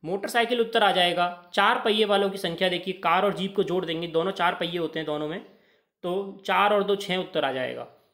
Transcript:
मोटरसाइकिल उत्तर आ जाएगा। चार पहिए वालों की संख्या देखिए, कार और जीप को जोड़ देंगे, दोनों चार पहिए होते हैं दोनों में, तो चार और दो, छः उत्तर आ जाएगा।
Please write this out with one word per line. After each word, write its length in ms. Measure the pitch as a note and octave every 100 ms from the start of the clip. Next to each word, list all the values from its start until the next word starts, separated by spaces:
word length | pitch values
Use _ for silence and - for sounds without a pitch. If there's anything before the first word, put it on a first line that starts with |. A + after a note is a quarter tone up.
मोटरसाइकिल 560 | D3+ G3 - A#3 A#3 A#3+
उत्तर 220 | A3+ A#3
आ 80 | G#3
जाएगा। 580 | F3+ F3 E3+ F3+ F3+ -
चार 260 | - G3+ B3
पहिए 240 | A#3 G#3+
वालों 240 | G#3 G3+ G3
की 80 | F#3+
संख्या 300 | F3+ E3 F#3
देखिए, 260 | F3 F3+ F3+
कार 280 | F3 F3
और 100 | G3+
जीप 200 | E3 F#3+ G3
को 60 |
जोड़ 200 | F3+ F#3
देंगे, 220 | E3+ E3 E3+
दोनों 240 | D#3+ F3+
चार 220 | F#3+ F3
पहिए 240 | F3+ F3 F3
होते 200 | D#3+ D#3+
हैं 80 | D#3
दोनों 220 | D3+ D3+
में, 120 | F3 - _ _ _ _ _
तो 380 | F3+ F3+ G3 G3 -
चार 280 | F#3 G3+
और 80 | G#3
दो, 120 | F#3+ G3+
छः 200 | G3+ F#3
उत्तर 260 | F3+ D#3+
आ 80 | C#3
जाएगा। 320 | C3 B2+ B2 A#2+ _ _